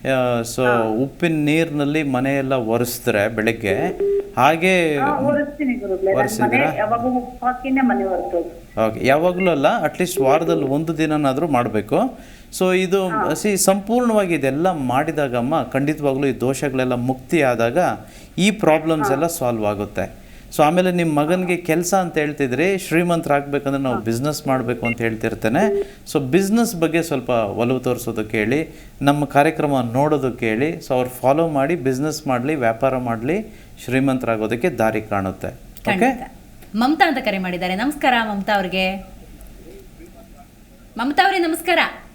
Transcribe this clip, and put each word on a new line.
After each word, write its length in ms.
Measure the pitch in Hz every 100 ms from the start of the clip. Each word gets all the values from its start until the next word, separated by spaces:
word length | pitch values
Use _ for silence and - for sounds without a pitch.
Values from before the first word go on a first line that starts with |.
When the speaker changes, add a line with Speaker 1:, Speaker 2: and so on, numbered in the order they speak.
| 131
Speaker 1:
ಆ, 280 | 131 123 120
so 240 | 117 -
Speaker 2:
ಹಾ. 180 | 127 120
Speaker 1:
ಉಪ್ಪಿನ 600 | 110 110 135 - 175 156
ನೀರಿನಲ್ಲಿ 580 | 147 156 160 147 143 156
ಮನೆಯೆಲ್ಲ 520 | 143 127 135 139 131
ಒರೆಸಿದ್ರೆ 720 | 131 110 117 123 - 120 107 107
ಬೆಳಗ್ಗೆ 480 | 113 110 113 104 104 175 - - - - -
ಹಾಗೆ 640 | 135 165 180 185 165 143
Speaker 2:
ಹಾ, 200 | 277 294
ಒರೆಸ್ತೀನಿ 560 | 277 294 285 - 269
ಗುರುಗಳೇ. 360 | 240 196 190 190
ನನ್ 80 | 196
Speaker 1:
ಒರೆಸಿದ್ರಾ? 300 | 202 214 214
Speaker 2:
ಮನೆ 300 | 247 294 -
ಯಾವಾಗೂ 300 | 214 233 247
ಉಪ್ಪು 380 | 247 240 - 247
ಹಾಕಿನೇ 340 | 247 269 262
ಮನೆ 240 | 247 196
ಒರೆಸೋದು. 840 | 190 175 - 175 - - - - 110
Speaker 1:
ಓಕೆ. 200 | 113 123
ಯಾವಾಗ್ಲೂ 440 | 143 180 180 185
ಅಲ್ಲ, 160 | 143 147 220
at 180 | 151 -
least 220 | 180 -
ವಾರದಲ್ಲಿ 400 | 131 151 165 160
ಒಂದು 340 | 139 143 160 156
ದಿನನಾದ್ರೂ 500 | 156 151 143 131 165
ಮಾಡ್ಬೇಕು. 680 | 127 117 104 104 156 254 - - - - -
So 180 | 185 185
ಇದು 320 | 185 196 185
Speaker 2:
ಹಾ. 260 | 165 -
Speaker 1:
ಸಿ, 220 | 156 214 190
ಸಂಪೂರ್ಣವಾಗಿ 760 | - 196 202 240 240 214 190
ಇದೆಲ್ಲ 360 | 160 135 139 185
ಮಾಡಿದಾಗಮ್ಮ 920 | 165 127 127 156 151 139 120 120 156
ಖಂಡಿತವಾಗ್ಲೂ 640 | 120 135 143 151 143 135 143
ಈ 140 | 110
ದೋಷಗಳೆಲ್ಲ 520 | 123 139 147 127 127
ಮುಕ್ತಿ 500 | 123 123 131 - 170
ಆದಾಗ 360 | 135 117 117 147 165 104 - - - -
ಈ 120 | 190
ಪ್ರಾಬ್ಲಮ್ಸ್ 580 | 185 156 156 160 156 139
Speaker 2:
ಹಾ. 40 |
Speaker 1:
ಎಲ್ಲ 140 | 139 165
ಸಾಲ್ವ್ 380 | - 127 117
ಆಗುತ್ತೆ. 500 | 104 104 101 - 95 - - - - -
So 60 |
ಆಮೇಲೆ 300 | 151 180 185
ನಿಮ್ 240 | 175 165 147
ಮಗನ್ಗೆ 400 | 151 185 180 175
ಕೆಲ್ಸ 380 | 170 160 175
ಅಂತ 240 | 196 175 151
ಹೇಳ್ತಿದ್ರಿ, 600 | 151 143 135 127 180 190
ಶ್ರೀಮಂತರಾಗ್ಬೇಕಂದ್ರೆ 1040 | 190 160 175 170 156 143 139 143 135 139
ನಾವು 140 | 135 117
Speaker 2:
ಹಾ. 60 |
Speaker 1:
ಬಿಸಿನೆಸ್ 440 | 107 117 147 147 143
ಮಾಡ್ಬೇಕು 400 | 131 117 123 120
ಅಂತ 140 | 117
ಹೇಳ್ತಿರ್ತೇನೆ. 960 | 113 110 113 104 113 139 208 285 - - -
So 80 | 151
ಬಿಸಿನೆಸ್ 560 | 131 165 196 226 226 175
ಬಗ್ಗೆ 260 | 160 165
ಸ್ವಲ್ಪ 280 | 165 135 120
ಒಲವು 500 | 120 104 98 120 127
ತೋರಿಸೋದಕ್ಕೆ 580 | 127 117 - 110 107 113
ಹೇಳಿ, 500 | 107 143 160 - - -
ನಮ್ಮ 220 | 139 147
ಕಾರ್ಯಕ್ರಮ 680 | 143 143 151 156 151 135 120
ನೋಡೋದಕ್ಕೆ 540 | 123 151 151 131 - 113
ಹೇಳಿ. 300 | 110 151 170
So 160 | -
ಅವ್ರು 180 | 127 127
ಫಾಲೋ 380 | - 123 143 165
ಮಾಡಿ 280 | 147 139 170
ಬಿಸಿನೆಸ್ 500 | 131 131 151 147 143
ಮಾಡ್ಲಿ, 280 | 123 131
ವ್ಯಾಪಾರ 420 | 156 117 113 135 127
ಮಾಡ್ಲಿ, 680 | 123 113 123 190 214 - - -
ಶ್ರೀಮಂತರಾಗೋದಕ್ಕೆ 840 | - 131 135 131 120 110 107 117 180
ದಾರಿ 320 | 117 110 107
ಕಾಣುತ್ತೆ. 460 | 107 101 95 92 90
ಓಕೆ? 360 | - - -
Speaker 3:
ಖಂಡಿತ. 460 | - 196 247 247 - - - - -
ಮಮತಾ 340 | 208 254 320 349
ಅಂತ 100 | 269
ಕರೆ 200 | 214 196
ಮಾಡಿದ್ದಾರೆ. 360 | 185 175 180
ನಮಸ್ಕಾರ 400 | 185 262 294 277 240
ಮಮತಾ 320 | 214 202 196
ಅವ್ರಿಗೆ. 420 | 208 185 185 185 190 - - - - - - - - - - - - - - - - - - - 220
ಮಮತಾ 280 | 254 294
ಅವ್ರೆ 140 | 381 392
ನಮಸ್ಕಾರ. 400 | 339 330 339 339 233 - -